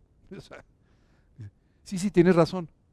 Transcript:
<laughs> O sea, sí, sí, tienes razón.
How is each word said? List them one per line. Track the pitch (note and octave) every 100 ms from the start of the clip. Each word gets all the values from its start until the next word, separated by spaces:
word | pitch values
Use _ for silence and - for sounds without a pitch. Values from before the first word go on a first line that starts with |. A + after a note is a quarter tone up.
| _ _ -
<laughs> | G3
O |
sea, | - C#3 - _ _ _ _ _ _ - G#2 - _ _
sí, | - F#3
sí, | G3
tienes | F#3 F3 F3
razón. | D#3+ F#3 E3 _ _